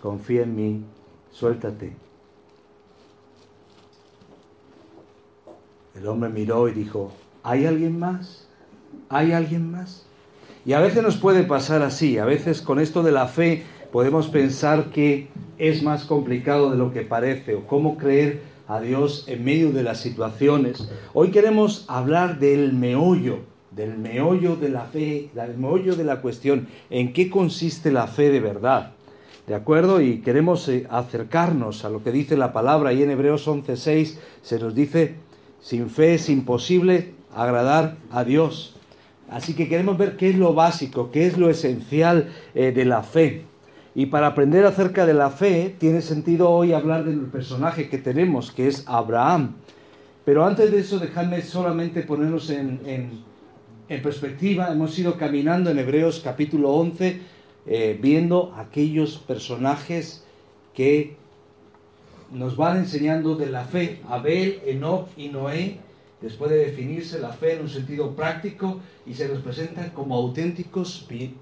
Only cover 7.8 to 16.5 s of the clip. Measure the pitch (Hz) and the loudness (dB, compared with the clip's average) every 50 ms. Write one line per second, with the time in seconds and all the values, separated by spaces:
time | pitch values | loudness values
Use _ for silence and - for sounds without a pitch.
7.8 | 165 165 165 170 170 180 185 185 180 - - - - _ _ _ _ _ - - | 0 -2 -2 -2 -4 -4 -4 -6 -8 -14 -18 -20 -20 _ _ _ _ _ -20 -20
8.8 | - - - - - - 135 143 156 165 170 170 160 151 165 170 165 165 170 180 | -20 -20 -20 -20 -10 -4 0 2 2 4 4 2 0 0 -2 -2 -2 -4 -6 -10
9.8 | 185 185 - - - - _ _ _ _ - - - - - - - 123 135 147 | -12 -14 -16 -20 -20 -20 _ _ _ _ -20 -20 -20 -20 -20 -8 -2 0 4 4
10.8 | 175 190 180 233 220 214 - - 180 196 190 185 175 - 143 135 135 147 156 156 | 4 4 4 4 2 2 2 4 4 6 6 6 4 4 2 0 0 2 2 2
11.8 | 147 135 131 - 160 147 120 107 104 123 147 147 - 170 156 151 - - 135 139 | 2 2 0 0 2 2 2 2 2 2 2 2 2 -2 -2 -2 -2 0 2 2
12.8 | 156 151 - 180 165 160 147 135 127 127 - 165 170 170 165 160 - - - - | 2 2 2 2 4 4 4 4 2 2 2 2 2 2 2 0 -4 -10 -18 -20
13.8 | - - - 120 123 135 147 160 151 156 160 151 135 135 131 - 156 147 156 156 | -14 -2 0 2 2 4 4 2 0 2 2 2 2 2 0 0 2 2 2 2
14.8 | 147 - - 151 147 147 143 139 143 - - - - - - - 160 156 156 - | 2 0 0 2 2 2 2 0 -2 -8 -14 -16 -16 -16 -6 -2 0 0 0 0
15.8 | 143 151 151 139 - - 160 147 127 123 123 123 127 143 | 0 -2 -2 -2 -2 -2 -2 0 0 0 -4 -2 0 0